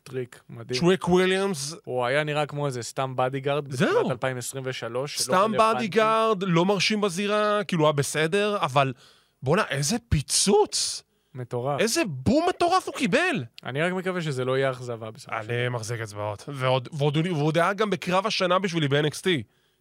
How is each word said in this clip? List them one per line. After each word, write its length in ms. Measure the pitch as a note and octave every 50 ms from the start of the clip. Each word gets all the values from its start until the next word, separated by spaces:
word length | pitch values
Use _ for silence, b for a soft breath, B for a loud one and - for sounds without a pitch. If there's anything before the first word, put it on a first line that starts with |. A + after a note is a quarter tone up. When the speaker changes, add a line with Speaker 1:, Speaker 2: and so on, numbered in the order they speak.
Speaker 1:
טריק, 380 | - - C3 B2+ B2 - - - _ -
מדהים. 320 | - A#2 A2+ A#2+ B2+ B2
Speaker 2:
טריק 280 | E3+ F3 F#3+ - - F3+
וויליאמס. 680 | F3 F3+ F#3 F#3 F#3 F#3+ G3 G3+ F#3+ C#3 C#3 D3 D#3+ - -
Speaker 1:
הוא 200 | B2+ B2 B2 B2
היה 200 | A#2+ C3 D3+ D3+
נראה 220 | D3+ D3 D3+ D3+
כמו 200 | - D3 C#3+ C#3+
איזה 160 | C#3+ B2+ B2
סתם 340 | A2 - - - C3 C3 B2+
בדיגארד 560 | B2+ B2+ C3 C3+ C3+ C3 C#3+ C#3+ D3 D3 C#3
Speaker 2:
זהו. 160 | C#3+ B2 F3+ D#4
Speaker 1:
בתחילת 200 | G4 A#4+ G#4 G#3
אלפיים 260 | B2+ G#2+ - C3 C3
עשרים 260 | B2 A#2+ - - C3+ C3
ושלוש, 480 | C3 B2+ - B2 A2+ A#2 B2 C3+ D3 -
שלא 60 | - B2+
Speaker 2:
סתם 100 | B2 F3+
Speaker 1:
רלוונטי. 420 | F#3 G3+ A3 G#3 G#3+ A3 A3 A3+ -
Speaker 2:
בדיגארד, 640 | A#3 G3 D#3 A3 A3 A3 A3 A3+ A3 A3 A3 F3+
לא 220 | G3 F#3+ E3 E3 F3
מרשים 360 | F#3+ G#3 F#3 - - G#3+ G#3
בזירה, 640 | G3+ G3+ D#3+ F#3 G#3 G3+ G#3 G#3+ G#3+ G#3 G#3 G#3 F#3+
כאילו, 200 | - F#3+ E3 -
היה 80 | D3+
בסדר, 640 | D3+ C#3+ C3+ - - D3+ D#3 E3 F3 G3+ G#3 G#3 G#3 G3
אבל 320 | E3+ D3 B2+ C#3+ C#3 C3+ A#2+ b b b b b b b b b
בואנה, 200 | - B2+ D#3+ G#3 G#3+ -
איזה 260 | C#3 C#3 D3 C#3 A3 A#3+ - -
פיצוץ. 960 | - D3+ - - - - - F#3+ A3+ G#4+ G4 - - - - - - - - _ _ _ _ _ -
Speaker 1:
מטורף. 460 | B2+ B2 - - A#2+ A#2+ C#3 C#3+ C3+
Speaker 2:
איזה 220 | F#3 A3+ A#3 E4+ D#4+
בום 400 | G3 C#3+ B2+ C3 F#3+ B3 D#4 E4+ F4+
מטורף 380 | F4+ - F4 E4+ F#4 F#4 -
הוא 80 | - -
קיבל. 500 | - C#4+ G3 F3+ C#4+ F4 F#4 D4+ F3 A#2+ A2+ _ - -
Speaker 1:
אני 180 | - B2+ C#3+
רק 100 | E3 F3+
מקווה 300 | F3+ F#3 F3 F#3+ F3+ F3+
שזה 220 | D#3+ D#3 C3+ B2+ B2+
לא 140 | B2+ C3 C3+
יהיה 120 | C3+ C3+
אכזבה 400 | B2 B2 B2+ B2 A#2 A2 A2+ A2
בסופו 260 | A2 - - - - A2+
של 100 | G#2+ A2
Speaker 2:
אני 160 | A#2+ A#2+ B2 B2
מחזיק 320 | B2 A#2+ G#2+ G#2 A#2+ A2
אצבעות. 440 | A2+ G#2 G#2 G#2 G#2 G#2+ G#2 G2+ - -
ועוד, 400 | C#3+ C3+ C3 C3 B2+ C3 B2+ -
ועוד 240 | - C#3+ C#3+ D3+ C#3+
הוא, 200 | D#3 D#3+ F#3 F3
ועוד 220 | C#3+ D3 D#3 D3+ E3+
היה 140 | E3+ F#3
גם 180 | G#3 F#3+ A3 G#3
בקרב 360 | F#3 - - F3 F3 F#3 F#3+
השנה 320 | A3 - - F#3+ F3 F3+ F#3+
בשבילי 300 | F#3+ G3 E3 E3+ D3+ C3+
ב-N 160 | C#3 D3 D#3
X 100 | D3+ - -
T, 80 | - F#3+ F3 C3 G#2 - _ _ _ _ _ _